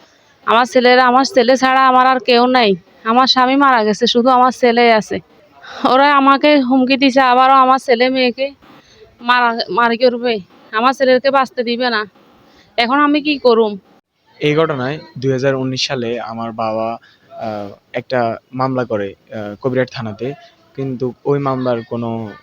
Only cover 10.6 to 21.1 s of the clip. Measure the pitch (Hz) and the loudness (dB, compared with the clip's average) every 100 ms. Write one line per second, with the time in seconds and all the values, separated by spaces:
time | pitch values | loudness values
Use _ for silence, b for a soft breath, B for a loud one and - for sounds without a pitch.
10.6 | - 220 247 254 262 254 277 269 254 - | -10 -2 -2 0 2 2 2 0 -2 -4
11.6 | 233 233 247 220 208 _ _ _ _ b | -6 -4 -2 -4 -6 _ _ _ _ b
12.6 | b - 233 277 294 294 294 285 247 226 | b -4 0 2 2 0 -2 -2 2 2
13.6 | 220 202 _ _ _ _ _ - 151 151 | 0 -4 _ _ _ _ _ -6 -2 0
14.6 | 160 139 127 156 - - 135 131 135 135 | 0 -2 -6 -8 -12 -8 -4 -2 -2 -2
15.6 | 131 127 - 135 117 120 110 113 117 113 | -4 -6 -6 -6 -6 -6 -8 -10 -10 -6
16.6 | 110 110 113 113 b b b - 113 104 | -4 -4 -6 -8 b b b -14 -10 -10
17.6 | 101 - _ 123 - 127 117 107 _ 131 | -12 -16 _ -12 -6 -4 -4 -6 _ -6
18.6 | 131 127 117 107 98 - - 117 104 104 | -4 -4 -4 -4 -6 -12 -16 -14 -12 -8
19.6 | 135 127 123 - 113 101 123 143 B B | -6 -4 -4 -6 -12 -10 -10 -12 B B
20.6 | _ - 135 123 127 | _ -12 -10 -6 -8